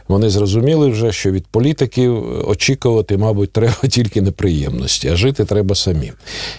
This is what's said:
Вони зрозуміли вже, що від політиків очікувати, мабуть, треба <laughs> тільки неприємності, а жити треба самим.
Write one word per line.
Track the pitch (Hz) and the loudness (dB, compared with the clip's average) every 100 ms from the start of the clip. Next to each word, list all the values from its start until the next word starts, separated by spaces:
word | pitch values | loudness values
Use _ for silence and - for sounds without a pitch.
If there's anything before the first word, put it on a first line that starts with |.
| - | -2
Вони | 98 110 | 2 2
зрозуміли | 98 101 107 127 160 143 | 2 2 2 2 2 2
вже, | 110 113 | 2 -2
що | 101 98 | -2 -2
від | 95 - | -2 -2
політиків | 110 131 160 131 - 123 117 - - - | 0 0 0 -2 2 2 0 -4 -4 -2
очікувати, | 104 - 135 127 113 95 98 | -2 0 0 2 2 2 0
мабуть, | 110 101 101 | 2 0 0
треба | - 117 - | 0 0 0
<laughs> | 135 | 0
тільки | - 110 110 | 0 0 0
неприємності, | 95 - 101 78 71 62 64 - 65 | -2 0 0 0 -2 -4 -4 -4 0
а | 85 | 2
жити | 120 - 104 | 2 0 0
треба | 101 98 98 | 0 0 0
самим. | - 82 - - - - - | 0 -2 -4 -10 -16 -12 -12